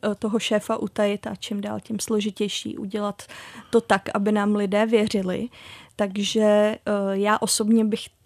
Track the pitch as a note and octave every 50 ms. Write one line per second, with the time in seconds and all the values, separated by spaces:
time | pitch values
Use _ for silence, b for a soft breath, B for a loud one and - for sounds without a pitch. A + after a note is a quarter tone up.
0 | - G#3+ G3+ - - G#3+ G#3+ G#3+ - - A3 G#3 - - A3 - - G3 - -
1 | G#3 G3+ G3+ G3+ - G#3+ G3 - - - G#3 G3+ G3+ G#3 G#3+ G3+ - - A3 G3
2 | - - A3 G#3 G3+ G#3+ F#3+ - G#3 G3 - - - - - - A3 F#3+ G3+ G#3
3 | G#3 G3+ G3 - - - B B B B B A#3 B B - A3+ - - G#3 G3
4 | - - - G#3 G3+ G#3+ G#3+ G#3 G3+ G#3 G#3 G#3 G#3 F#3+ G3+ G#3 A3+ A3+ A#3 G#3+
5 | G#3+ G#3+ - G3 F#3 F#3 F3+ - A3 B3 B B B B B B B B B -
6 | G#3 G3 F#3+ G#3 G3+ - - A3 G#3+ G#3 G#3 G#3 G#3 G#3+ A3 - - - G#3 G3+
7 | G3 G3 G3 F#3+ G3+ G#3 G#3+ - - G#3 - - G#3+ G#3+ A3+ A3+ A3 G#3 G#3+ -
8 | - - _ _ _